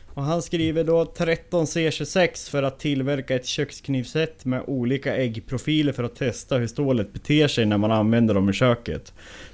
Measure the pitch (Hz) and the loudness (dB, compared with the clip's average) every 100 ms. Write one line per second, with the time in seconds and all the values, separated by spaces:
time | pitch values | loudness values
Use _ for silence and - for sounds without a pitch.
0 | - - 139 170 165 170 160 156 160 165 | -14 -6 -2 -2 -2 -2 0 0 2 2
1 | 160 - 170 160 - 175 160 170 160 - | 0 -2 -2 -2 -2 -2 0 0 0 -2
2 | 151 190 175 - - 143 135 131 156 135 | -2 2 0 -2 -6 -2 -2 -2 -2 -2
3 | 131 143 135 131 - - 143 - - 131 | -2 -2 -2 -4 -2 -6 -6 -6 -4 -4
4 | 120 156 160 - 127 127 - 135 120 135 | -2 -2 -4 -4 -4 -4 -2 -2 0 -2
5 | 135 110 127 113 - 123 - 151 143 131 | -2 -2 -2 -4 -6 -6 0 2 2 0
6 | 120 - 131 - - 131 117 - 139 123 | -4 -4 -4 -4 -2 -2 0 0 0 2
7 | 98 - - 151 147 - 107 104 110 110 | 0 -6 0 4 4 2 2 4 4 4
8 | 107 117 113 98 98 98 127 117 - 73 | 4 4 4 4 4 4 2 2 -2 -10
9 | - - - - - | -12 -20 -20 -20 -18